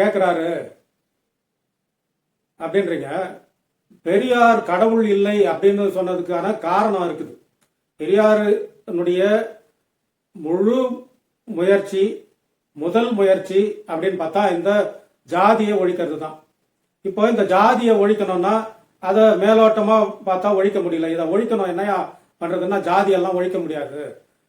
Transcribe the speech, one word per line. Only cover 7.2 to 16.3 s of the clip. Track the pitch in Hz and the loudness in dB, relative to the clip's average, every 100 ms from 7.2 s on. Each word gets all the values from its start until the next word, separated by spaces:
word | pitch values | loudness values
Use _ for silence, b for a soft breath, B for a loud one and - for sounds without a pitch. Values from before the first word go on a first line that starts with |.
| - - _ _ _ _ _ - | -12 -16 _ _ _ _ _ -8
பெரியாருடைய | 160 202 214 214 208 - - _ - 175 175 180 202 220 339 - _ _ _ _ _ _ _ 185 | 0 4 4 4 2 -2 -4 _ -8 -4 0 2 2 2 -2 -12 _ _ _ _ _ _ _ -12
முழு | 151 180 208 262 254 240 - _ _ _ - | -4 0 2 0 -2 -6 -16 _ _ _ -10
முயற்சி, | 170 185 196 - 190 214 - - _ _ _ _ 147 | -2 2 2 0 -2 -2 -4 -16 _ _ _ _ -8
முதல் | 170 226 233 | -2 0 0
முயற்சி | 208 190 185 - 190 208 - - | 2 2 2 0 0 0 -2 -10
அப்படின்னு | 165 190 180 | -4 -4 -4
பார்த்தா | 160 196 196 | -4 0 0
இந்த | 170 190 208 - - _ _ - | 0 0 0 -2 -6 _ _ -4
ஜாதியை | 175 202 220 208 202 | 2 4 4 2 0
ஒழிக்கிறது | 180 175 151 156 | 0 -2 -6 -6
தான். | 135 | -10